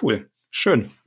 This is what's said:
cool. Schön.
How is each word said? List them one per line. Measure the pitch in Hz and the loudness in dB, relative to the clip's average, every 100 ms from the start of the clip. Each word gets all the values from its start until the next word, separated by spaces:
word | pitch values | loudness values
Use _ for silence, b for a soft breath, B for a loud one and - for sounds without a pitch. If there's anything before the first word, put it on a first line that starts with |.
cool. | - 104 - _ _ | -2 -2 -4 _ _
Schön. | - - 147 101 - | -2 2 2 0 -10